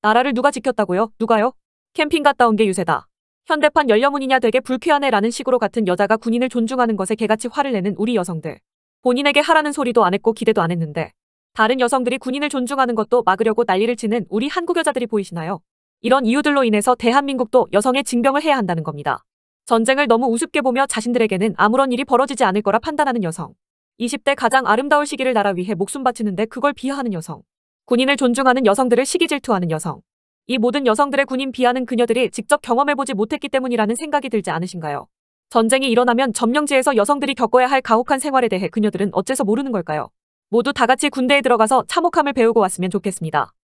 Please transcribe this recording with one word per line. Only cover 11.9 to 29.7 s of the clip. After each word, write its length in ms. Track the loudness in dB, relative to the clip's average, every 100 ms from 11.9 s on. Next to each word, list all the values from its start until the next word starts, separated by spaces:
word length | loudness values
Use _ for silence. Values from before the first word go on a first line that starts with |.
| 0 -2 -4
군인을 280 | -4 -4 -2
존중하는 460 | -4 -4 -2 0 0
것도 260 | 0 2 2
막으려고 380 | 0 0 0 0
난리를 280 | 0 0 -2
치는 280 | -2 -4 -2
우리 180 | -4 -2
한국 300 | -4 -2 0
여자들이 280 | 0 -2 -2
보이시나요? 520 | -4 -4 -8 -8 -8 _ _ _ _
이런 240 | 2 2 4
이유들로 380 | 2 2 2
인해서 320 | 2 2 2 2
대한민국도 720 | 4 2 0 -4 2 2 2
여성의 320 | 0 2 0 0
징병을 360 | 0 2 2
해야 120 | 0 0
한다는 240 | 0 -2
겁니다. 400 | -4 -6 -6 -6 _ _ _ _ -2
전쟁을 420 | 0 2 2 2
너무 200 | 2 2
우습게 340 | -2 -2 -2
보며 240 | 0 0 -2
자신들에게는 680 | -2 -2 0 0 0 -2 2
아무런 340 | 2 2 2
일이 140 | 0 0
벌어지지 380 | 0 0 0 0
않을 160 | 0
거라 160 | 0 0
판단하는 440 | -2 -2 -2 0
여성. 300 | -4 -6 -12 _ _ _ _ _
이십 240 | -6 -2
대 100 | -2 0
가장 300 | 2 2 2
아름다울 400 | 0 2 0 0
시기를 280 | -2 -2
나라 180 | 0 0
위해 240 | -2 -4 -4
목숨 280 | -4 -2
바치는데 420 | -4 -2 -6 -4 -6
그걸 280 | -2 -4
비하하는 400 | -2 -6 -4 -6
여성. 300 | -6 -10 -16 _ _ _ _ _
군인을 300 | 0 2 2
존중하는 480 | 0 2 2 4 2
여성들을 400 | 2 2 2 0
시기 220 | -2 0
질투하는 420 | -2 -2 -2
여성. 320 | -2